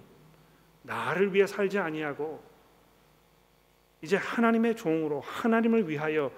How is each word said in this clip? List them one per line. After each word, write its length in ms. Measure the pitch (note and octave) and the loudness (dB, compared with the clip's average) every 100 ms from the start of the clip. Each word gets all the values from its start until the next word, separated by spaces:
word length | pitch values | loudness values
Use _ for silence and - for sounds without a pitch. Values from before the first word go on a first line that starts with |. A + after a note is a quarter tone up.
| - - - - _ _ _ _ | -16 -20 -20 -20 _ _ _ _
나를 500 | - A#2 A#2 D#3+ G3+ | -10 -6 -4 0 2
위해 140 | F#3+ F#3+ | 2 2
살지 320 | G3+ G3 G3 | 0 -2 -2
아니하고 600 | E3+ D#3 D#3 C3+ D3+ C#3 - _ _ _ _ _ _ _ _ _ _ _ _ _ _ _ | -4 -4 -6 -6 -8 -10 -18 _ _ _ _ _ _ _ _ _ _ _ _ _ _ _
이제 120 | D#3 F#3+ | -2 0
하나님의 600 | - - A#3 A3+ A3+ A3+ | 0 2 4 4 2 0
종으로 440 | E3 D#3+ D#3 C#3+ | 0 0 0 -4
하나님을 680 | - - A#3 A3+ A3+ A3+ F3 | -6 -4 2 2 4 2 2
위하여 420 | D3 D#3 D#3 C#3 | -2 -2 0 -2